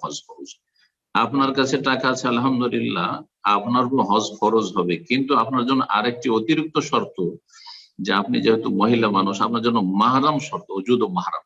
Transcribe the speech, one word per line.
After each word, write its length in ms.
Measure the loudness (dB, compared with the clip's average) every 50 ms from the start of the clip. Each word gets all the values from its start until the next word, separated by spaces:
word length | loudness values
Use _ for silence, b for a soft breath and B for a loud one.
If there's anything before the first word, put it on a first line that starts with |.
| -10
হজ 180 | -10 -10 -12 -14 _
ফরজ। 260 | -20 -18 -18 -18 -18 -20 _ _ _ _ _ _ _ _ _ _ _
আপনার 400 | -2 0 0 2 0 0 2 2
কাছে 240 | 0 0 0 0 0
টাকা 300 | 0 0 -2 0 0 -2
আছে, 200 | -2 0 -2 -2
আলহামদুলিল্লাহ, 920 | -2 0 0 0 0 0 0 0 -2 -2 -2 -2 -2 -2 -2 -4 -4 -6 -10 -16 _ _ 0
আপনার 440 | 2 2 2 2 0 0 2 2
উপর 160 | 2 2 0 2
হজ 200 | 4 2 2 2 0 -4 0
ফরজ 360 | 2 4 4 4 2 0 -2
হবে, 200 | -2 0 0 -2
কিন্তু 400 | -4 -2 -2 -2 -2 2 2 2
আপনার 300 | 2 2 2 0 -2 0
জন্য 180 | 2 0 0 0 0
আরেকটি 420 | 0 0 0 0 -4 -2 -2 0
অতিরিক্ত 480 | 0 0 2 2 0 0 0 -2 -2 -4
শর্ত 520 | -2 0 0 -2 -2 -2 -4 -4 -4 -4 -4 -8 _ B B B B B B B B B B -10
যে 140 | -4 -2 0
আপনি 280 | 0 0 0 -2 0
যেহেতু 280 | 2 2 2 2 2 -2
মহিলা 400 | 0 2 2 2 4 2 2 2
মানুষ, 300 | 2 2 0 0 0 -2
আপনার 220 | -2 -2 -2 0 0
জন্য 160 | 0 0 2
মাহরাম 600 | 0 0 2 2 2 4 2 2 2 2 0 -2
শর্ত, 260 | -4 -6 -10 -10 -10 -8
ওজুদ 340 | -8 -8 0 2 2 2 2
ও 60 | 0
মাহরাম। 340 | -2 -4 -4 -4 -8 -8 -10